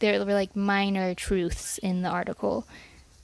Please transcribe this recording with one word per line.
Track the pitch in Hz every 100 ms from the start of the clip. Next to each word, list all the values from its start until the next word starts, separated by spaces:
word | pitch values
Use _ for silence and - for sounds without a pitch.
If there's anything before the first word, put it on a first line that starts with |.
there | 214 202
were, | 202
like, | 202 190 202
minor | 101 - 98 190 185
truths | 180 - 190 175 - - -
in | 190 180
the | 180
article, | 175 - - 202 220 - - - - - -